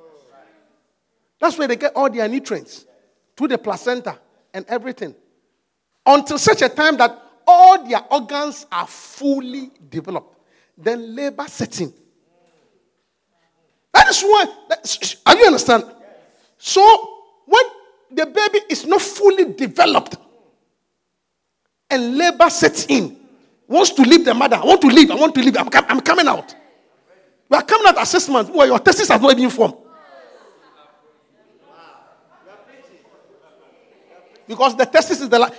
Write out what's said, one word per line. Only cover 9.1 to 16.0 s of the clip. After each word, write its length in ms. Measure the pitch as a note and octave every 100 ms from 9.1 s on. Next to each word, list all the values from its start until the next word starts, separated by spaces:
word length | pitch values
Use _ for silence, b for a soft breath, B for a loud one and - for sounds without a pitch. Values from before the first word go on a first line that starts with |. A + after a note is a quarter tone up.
| - C#4+ C#4 B3+ C4+ C4 _ D3
developed. 480 | D#3 D#3 F3 - _ _ _ _ _
Then 380 | E3+ A#3+ A#3 A#3
labor 320 | C#4+ C#4+ D4
sets 340 | - A3+ -
in. 100 | D3+ - _ _ _ _ _ _ _ _ _ _ _ _ _ _ _ _ _ _ _
That 160 | - -
is 120 | -
why, 240 | G4 G#4 F4+ - _
that, 180 | D#4+ -
sh-, 120 | -
sh-, 140 | - - -
are 100 | F4+
you 100 | A4+
understand? 380 | C#4+ - A#3 - -